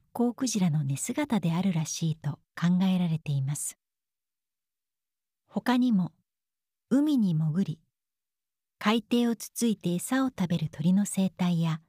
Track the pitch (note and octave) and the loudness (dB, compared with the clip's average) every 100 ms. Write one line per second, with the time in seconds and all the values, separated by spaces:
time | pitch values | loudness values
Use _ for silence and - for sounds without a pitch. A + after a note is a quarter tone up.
0 | _ - A#3+ A#3+ C4 A3 F3+ D3+ C#3 C#3 | _ -2 -2 0 -4 0 2 2 0 -4
1 | - B3 D4 A3 E3 E3 F#3+ E3 D#3 - | -4 -4 -2 0 0 0 0 0 -4 -4
2 | E3 D#3 D3 C#3 _ - E3+ F3+ F#3+ F#3 | -4 -4 -6 -8 _ -4 0 2 2 2
3 | F3 D#3+ - C#3 C3+ D3 - - _ _ | 0 -2 -2 -2 -2 -4 -8 -12 _ _
4 | _ _ _ _ _ _ _ _ _ _ | _ _ _ _ _ _ _ _ _ _
5 | _ _ _ _ _ - - B3 B3+ G#3 | _ _ _ _ _ -6 0 2 4 2
6 | E3+ - _ _ _ _ _ _ _ C4 | 0 -6 _ _ _ _ _ _ _ 2
7 | D4+ C#4+ G3+ D#3 D#3+ D#3 G3 - _ _ | 4 2 2 2 0 0 -2 -6 _ _
8 | _ _ _ _ _ _ _ _ G#3+ A3+ | _ _ _ _ _ _ _ _ 0 0
9 | G#3+ A#3+ A#3+ A#3 - - A#3 G#3 F3 F3 | 0 0 0 -2 -8 -4 -2 0 -2 -4
10 | - C4+ C4 - F3 E3+ D3+ - D3+ F#3 | -2 -2 -2 -2 -2 -2 -4 -2 2 2
11 | G#3 - F#3+ - F3+ E3+ E3 D#3+ | 2 -2 -2 0 -2 0 0 -4